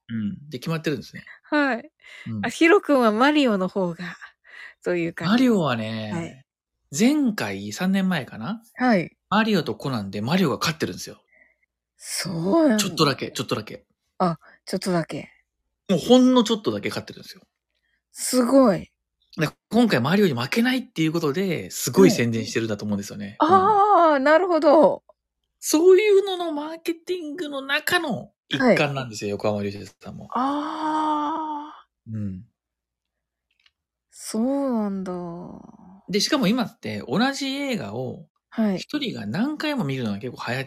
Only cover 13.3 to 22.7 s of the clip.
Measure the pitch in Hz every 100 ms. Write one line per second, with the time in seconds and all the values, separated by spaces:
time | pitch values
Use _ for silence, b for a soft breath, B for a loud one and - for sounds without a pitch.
13.3 | - 120 117 - - _ _ _ - 180
14.3 | 160 b b - 190 202 180 160 147 -
15.3 | _ _ _ _ _ - 175 170 254 254
16.3 | 254 233 220 - 104 104 107 104 - -
17.3 | - _ _ _ _ _ _ _ - -
18.3 | 254 240 269 247 160 - _ _ _ _
19.3 | - 151 - - 220 240 139 127 196 196
20.3 | 120 123 233 247 254 - - 160 165 151
21.3 | 151 196 139 90 - - 127 190 - 120
22.3 | 113 110 120 110